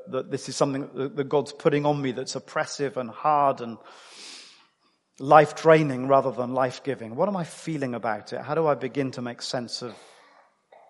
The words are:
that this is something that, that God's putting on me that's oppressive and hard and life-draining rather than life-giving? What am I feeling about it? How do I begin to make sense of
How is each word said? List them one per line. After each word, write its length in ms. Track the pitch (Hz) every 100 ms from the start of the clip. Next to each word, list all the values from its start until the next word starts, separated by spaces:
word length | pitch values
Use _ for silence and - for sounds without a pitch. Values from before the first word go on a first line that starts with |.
| -
that 180 | 131 131
this 200 | 139 -
is 60 | -
something 320 | 143 135 143
that, 220 | 123 135 143
that 140 | 135
God's 220 | 147 139
putting 340 | - 165 143 147
on 140 | 147
me 120 | 131
that's 240 | 120 131 -
oppressive 600 | - 156 151 - 139 131
and 140 | 123
hard 500 | - 151 147 143 131
and 200 | 117 107 - - - - - - - - _ _ _ _ _ -
life-draining 880 | 135 156 156 - 160 160 151 127 131
rather 240 | 135 131
than 220 | 117 123
life-giving? 600 | 127 127 - 143 123 113 127
What 120 | 196
am 80 | 190
I 80 |
feeling 520 | 156 - - 151 131 117
about 380 | 117 107 -
it? 80 | -
How 120 | 120
do 140 | 156 156
I 80 | 127
begin 340 | 131 143 135
to 100 | 123
make 180 | 120 120
sense 400 | - 135 113 -
of 140 | 123 104 - - - - _ _ _ -